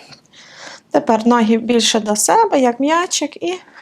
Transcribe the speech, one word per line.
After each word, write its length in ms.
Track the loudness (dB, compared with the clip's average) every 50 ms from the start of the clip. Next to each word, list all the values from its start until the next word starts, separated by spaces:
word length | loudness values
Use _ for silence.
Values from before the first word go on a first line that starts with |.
| -20 -20 -20 _ _ _ _ -20 -20 -20 -20 -20 -20 -20 -20 -20 _ _
Тепер 360 | -2 -2 0 2 0 2 2
ноги 300 | 2 4 4 4 2 2
більше 420 | 0 0 0 0 0 2 2 0 -2
до 160 | -2 -2 -2
себе, 440 | -2 0 2 2 2 2 2 2 2
як 200 | 2 0 0 -2
м'ячик, 640 | -2 0 0 0 -2 -4 -4 -6 -6 -6 -8 -8 -8
і 160 | -8 -8 -8 -12 -20 -20 -20